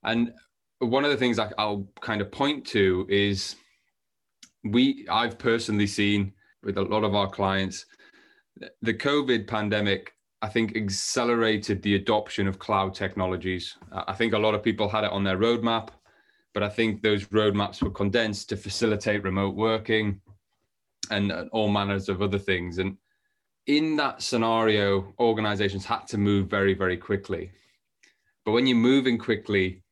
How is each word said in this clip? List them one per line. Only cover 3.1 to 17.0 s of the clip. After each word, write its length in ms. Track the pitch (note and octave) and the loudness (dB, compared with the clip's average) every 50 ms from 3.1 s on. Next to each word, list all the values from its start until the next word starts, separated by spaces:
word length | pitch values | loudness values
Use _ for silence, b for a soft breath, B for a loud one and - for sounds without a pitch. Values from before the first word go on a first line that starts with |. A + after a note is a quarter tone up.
| G2 G2+ G2+ G2+ G2 F#2+ - - - - b b b b b b b _ _ _ _ _ _ _ _ _ - - _ _ - | 0 2 2 2 0 -2 -4 -8 -10 -14 b b b b b b b _ _ _ _ _ _ _ _ _ -20 -20 _ _ -6
we, 420 | G#2+ G2+ A#2+ C3 C#3 C3+ C3+ - - | 0 4 4 4 4 2 -2 -6 -2
I've 280 | E2+ A2 A#2 A#2 A#2 | -2 0 0 -2 -4
personally 500 | - - A#2 A2+ A#2 A#2 - G#2 G#2 G#2 | -2 0 2 2 2 0 0 0 2 2
seen 460 | G2+ G#2 - G#2 G2+ G#2 G2+ G2 G2 - b b b b b - | 0 2 0 2 2 4 2 0 -2 -6 b b b b b -8
with 140 | G2+ G2 | -6 -2
a 60 | G2 G2 | -2 -2
lot 200 | - G2+ G#2+ G#2+ | 0 0 0 0
of 120 | G#2 G2 | 0 0
our 140 | G#2 G2 F#2+ | 0 -2 -2
clients, 560 | - - G2+ F#2+ F#2+ G2 F#2+ F#2+ F#2 - - b b b b b b b b b b b b b _ - | -2 -2 0 2 2 0 0 -2 -6 -10 -16 b b b b b b b b b b b b b _ -20
th-, 120 | - - _ _ | -20 -20 _ _
the 120 | - A2+ A#2+ | -4 -4 -4
covid 540 | G#2+ - C#3 C#3+ D3 C#3 B2+ B2 A2+ G2+ | 0 0 0 2 2 2 2 0 0 0
pandemic, 680 | - A2+ G#2+ G#2 G#2 G#2 G#2 G#2 G2+ G2 F#2 - - _ _ _ _ _ _ | -2 -4 -2 0 0 0 0 2 2 0 0 -4 -12 _ _ _ _ _ _
I 60 | - | -10
think, 280 | G#2+ - A#2+ A2+ G#2 - | -2 0 0 0 0 -2
accelerated 1040 | A2+ G#2+ G2 F#2+ G2 - - - C3 A#2+ A#2+ A#2+ A#2 A2+ A2 G#2+ G#2 G#2 - G#2+ G2 | -4 -2 -2 -4 -4 -4 -2 -2 0 2 2 2 2 2 2 2 0 0 -2 -4 -2
the 140 | - G#2 G2+ | 0 0 0
adoption 520 | F#2+ G2 - A2 G#2+ - - - - G2+ | 2 2 2 0 0 0 -2 -4 -2 -2
of 100 | G2 F#2+ | -2 -2
cloud 380 | - - - G#2+ G2 G2 F#2+ F#2+ | -4 -4 -2 0 0 0 -2 -4
technologies. 800 | - G2+ F#2+ G2 G2+ F#2 F#2 F#2 F2 E2 F#2 F#2 F2+ F2 - - _ - F2+ | -6 -6 -6 -2 -2 -2 -2 -2 -4 -4 -4 -4 -4 -6 -12 -16 _ -20 -12
Uh, 120 | - F#2+ - | -10 -8 -8
I 60 | - G2 | -8 -4
think 200 | G#2 A#2 A2+ G#2+ | -2 0 0 2
a 60 | G#2+ | 2
lot 160 | G#2+ A2 G#2+ | 2 2 0
of 80 | G#2 - | 2 0
people 260 | A#2 G#2+ A2 A2 G2 | -2 0 0 0 0
had 140 | G2 G#2+ G#2+ | 0 0 -2
it 80 | G2 | 0
on 120 | - G2 G2 | 0 0 0
their 140 | G2 F#2+ | 0 2
roadmap, 520 | F#2 G#2+ A#2 A#2+ A2+ A2+ A#2 A2+ A2+ A2 - - _ b b b b b b b b b b _ | 2 2 2 2 2 0 0 0 -2 -4 -8 -18 _ b b b b b b b b b b _
but 100 | G#2+ G#2 | -4 -4
I 60 | G#2 | -2
think 320 | G#2 - A2+ A2 G2+ G2 | 0 0 0 0 0 0